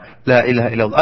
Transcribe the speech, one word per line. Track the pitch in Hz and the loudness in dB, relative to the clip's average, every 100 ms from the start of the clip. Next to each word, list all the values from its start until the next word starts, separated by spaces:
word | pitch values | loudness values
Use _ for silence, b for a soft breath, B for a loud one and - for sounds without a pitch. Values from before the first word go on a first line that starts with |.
| b b | b b
la | - 123 120 | 0 0 2
ilaha | 123 113 | 0 -2
illallah. | 113 110 113 | -2 -2 0